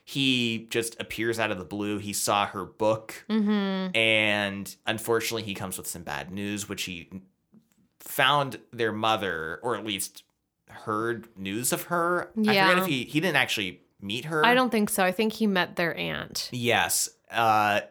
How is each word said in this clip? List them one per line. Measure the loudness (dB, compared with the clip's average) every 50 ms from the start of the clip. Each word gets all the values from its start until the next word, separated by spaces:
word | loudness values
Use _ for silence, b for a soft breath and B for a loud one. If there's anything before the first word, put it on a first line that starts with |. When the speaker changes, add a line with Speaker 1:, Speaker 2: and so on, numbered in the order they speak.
| b
Speaker 1:
He | b -2 0 2 2 4 2 2 0 -2 -2 -4 -2
just | -2 -2 -2 -2 -4 -8
appears | -10 -8 -6 -4 -2 -2 0 0
out | 0 -2
of | -2 -4
the | -6
blue. | -8 -6 -4 -4 -4 -4 -4
He | -6 -6 -6
saw | -4 0 2 2 2 2
her | 0 -2 -6 -8
book, | -8 -6 -2 0 0 0 0 -2 -12 -16 -14 -8 -4
Speaker 2:
Mm-hmm. | -2 0 2 2 0 0 0 -2 -4 -4 -4 -2 0 2
Speaker 1:
and | 2 4 4 4 4 2 2 2 0 -2 -4 -6 -10 -10 -12 _ -6
unfortunately, | -6 -6 -4 -2 0 0 0 0 -2 -4 -6 -6
he | -6 -8
comes | -8 -8 -8 -8 -10
with | -10 -10
some | -10 -10 -8
bad | -8 -8 -8 -8 -8
news, | -8 -6 -6 -6 -6 -6 -6 -8
which | -8 -8 -8
he | -8 -8 -12 -14 -14 -16 -18 -18 _ _ _ _ _ _ -20 _ _ _ _ _ _ _ _
found | -16 -6 0 4 4 6 6 4 2 0 -4 -10 -14 -10
their | -4 0 0 0 0
mother, | 0 2 2 2 2 0 -2 -2 -2 -4 -6 -8 -6
or | -4 -4 -4
at | -4 -4
least | -4 -4 -4 -4 -8 -10 -16 -20 _ _ _ _ _ _ _ _ -20
heard | -20 -12 -6 -4 -2 -2 -2 -2 -4 -6 -8 -16 -14 -10
news | -6 -4 -4 -2 -2 -2 -2
of | -2 -4
her. | -2 -2 0 2 2 0 0 -2 -4 -2 0 2 4
I | 6
Speaker 2:
Yeah. | 6 6 6
Speaker 1:
forget | 6 4 4
if | 2
he, | 0 -2 -2
he | 0 0 0
didn't | 2 4 4
actually | 4 4 2 2 -2 -2 -4 -4 -10 _ _ _ -14
meet | -8 -6 -6 -6 -4
her. | -2 0 4 6
Speaker 2:
I | 6 6
don't | 6 4 4
think | 2 2 0 2
so. | 2 2 2
I | 2
think | 2 2 0 0 0
he | 0 0 2
met | 2 2 0 0 0
their | -2 -2 -2 -2 -2
aunt. | -4 -4 -4 -6 -6 -8 -8 -8 -8 -6 -6
Speaker 1:
Yes. | -2 2 4 4 4 4 4 2 0 -2 -2 -6 _ _ -6
Uh, | 0 2 4 6 6 6 6 4 4 2 0 -2